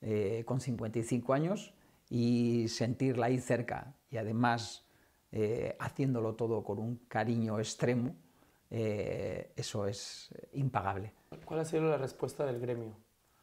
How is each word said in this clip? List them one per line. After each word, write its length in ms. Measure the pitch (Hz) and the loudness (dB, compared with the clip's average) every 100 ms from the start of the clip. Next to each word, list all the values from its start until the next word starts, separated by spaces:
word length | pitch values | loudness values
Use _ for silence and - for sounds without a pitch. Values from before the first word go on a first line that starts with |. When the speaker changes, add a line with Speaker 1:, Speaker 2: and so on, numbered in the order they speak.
Speaker 1:
eh, 420 | 110 107 98 113 117 | -2 2 2 0 -2
con 140 | 127 | -2
cincuenta 400 | 123 110 110 117 | -2 -2 -2 -2
y 40 | |
cinco 300 | 113 120 - | 0 0 2
años, 400 | 139 165 202 - - _ _ - | 2 2 -2 -6 -20 _ _ -4
y 580 | 120 120 120 117 117 110 | 2 4 4 4 4 2
sentirla 580 | - 120 120 135 120 117 | 0 0 2 2 2 2
ahí 120 | 127 | 2
cerca, 540 | - 120 110 - 127 - - | 2 0 0 -6 -8 -16 -8
y 80 | 117 | -6
además, 680 | 107 113 123 117 104 - _ _ _ _ - | -2 2 4 2 -2 -10 _ _ _ _ -6
eh, 440 | 107 107 123 - - | 0 2 2 -2 -4
haciéndolo 560 | - - 135 120 110 110 | -6 0 2 2 0 0
todo 280 | 113 107 | 0 0
con 160 | - 101 | 0 -2
un 180 | 117 120 - | -2 -6 -4
cariño 520 | 110 113 117 110 107 | 0 2 2 2 0
extremo, 560 | 107 - 123 123 123 - - _ _ _ - | -2 0 2 2 0 -4 -18 _ _ _ -6
eh, 840 | 113 110 104 95 92 98 - - - | -2 0 0 -2 -2 -4 -6 -8 -8
eso 320 | - 110 101 | -6 -2 -2
es 460 | - - - - - - | -4 -10 -14 -16 -18 -10
impagable. 600 | 139 135 104 95 98 110 - - - - | -2 0 0 0 -2 -6 -12 -20 -16 -4
Speaker 2:
¿Cuál 160 | 160 | -2
ha 40 | 160 | 0
sido 180 | 165 | 2
la 140 | 160 143 | 4 2
respuesta 480 | 131 - 131 - 143 | 0 -4 -6 -2 -2
del 140 | 120 | -2
gremio? 340 | 123 117 113 104 _ _ _ _ | -2 -4 -6 -12 _ _ _ _